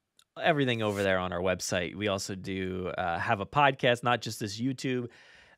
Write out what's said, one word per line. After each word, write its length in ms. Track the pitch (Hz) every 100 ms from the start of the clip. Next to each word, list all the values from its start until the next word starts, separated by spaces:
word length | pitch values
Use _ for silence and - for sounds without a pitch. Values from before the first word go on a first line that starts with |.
| _ _ _ -
everything 420 | - 147 131 117
over 180 | 107 101
there 160 | 98 92
on 160 | 90
our 60 | 87
website. 560 | 92 90 - 95 87 92
We 140 | 104
also 260 | 98 - 98
do, 560 | 92 95 92 92 90 -
uh, 220 | 90 85
have 220 | 110 110
a 60 | 98
podcast, 580 | 147 143 131 131 120
not 180 | 123 120
just 180 | 117 107
this 200 | 107 104
YouTube, 460 | 127 131 135 123 120 - - - -